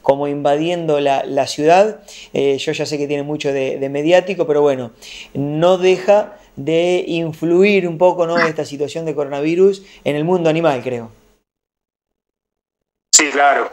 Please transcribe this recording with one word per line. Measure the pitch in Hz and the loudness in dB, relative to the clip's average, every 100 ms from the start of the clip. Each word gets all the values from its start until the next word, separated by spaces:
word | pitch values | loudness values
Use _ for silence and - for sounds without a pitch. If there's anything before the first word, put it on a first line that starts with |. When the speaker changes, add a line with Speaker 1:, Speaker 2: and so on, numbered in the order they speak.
Speaker 1:
como | - 139 143 | 0 2 0
invadiendo | 143 143 147 160 175 160 147 | -2 0 0 -2 -4 -2 0
la, | 143 139 | 0 0
la | - 139 131 | -2 -4 -4
ciudad. | - 151 180 214 208 - - - | 0 4 4 4 -2 -16 -20 -8
Eh, | 139 139 135 | -2 0 0
yo | 160 | -4
ya | 151 147 | -6 -4
sé | 147 | -4
que | 143 | -4
tiene | 147 | -4
mucho | 143 151 147 | -4 -6 -4
de, | 139 135 135 | -2 -4 -4
de | 135 | -4
mediático, | 143 151 180 180 175 156 | -2 2 4 2 -2 0
pero | 147 | 2
bueno, | 147 131 117 - - - - | 2 0 -6 -14 -20 -20 -12
no | 135 143 151 175 185 | -6 -4 0 2 4
deja | 185 180 196 208 208 - _ | 2 2 2 2 2 -8 _
de | - 139 165 175 180 - | -10 -2 0 0 0 -2
influir | 165 165 160 165 175 202 196 175 | -4 -6 -4 0 4 4 4 0
un | 160 | 2
poco, | 180 175 165 | 2 2 0
¿no?, | 170 | 0
esta | 165 156 139 | 0 -2 -8
situación | 143 143 160 160 | -6 -6 -6 -6
de | |
coronavirus | 147 139 143 151 170 196 190 - - | -4 -4 -4 -2 2 2 2 -8 -10
en | - 147 | -4 -2
el | |
mundo | 156 185 165 | 0 0 0
animal, | 160 165 131 | 2 2 0
creo. | 127 120 113 - _ _ _ _ _ _ _ _ _ _ _ _ _ _ _ _ _ _ _ | -4 -8 -10 -18 _ _ _ _ _ _ _ _ _ _ _ _ _ _ _ _ _ _ _
Speaker 2:
Sí, | - 151 | 0 0
claro, | 139 143 123 117 | 2 4 2 -2